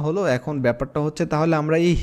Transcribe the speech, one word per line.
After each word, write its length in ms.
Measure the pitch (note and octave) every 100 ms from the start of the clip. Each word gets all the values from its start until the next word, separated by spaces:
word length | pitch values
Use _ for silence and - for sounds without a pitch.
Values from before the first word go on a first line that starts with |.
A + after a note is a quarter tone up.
| D3+
হলো। 140 | F3 F3+ B2
এখন 180 | - D3 C3
ব্যাপারটা 340 | D3 C3+ D3+
হচ্ছে 260 | D3 D3+ E3
তাহলে 300 | D3+ D#3+ D#3+
আমরা 200 | D3+ D#3+
এই 160 | F3 D#3+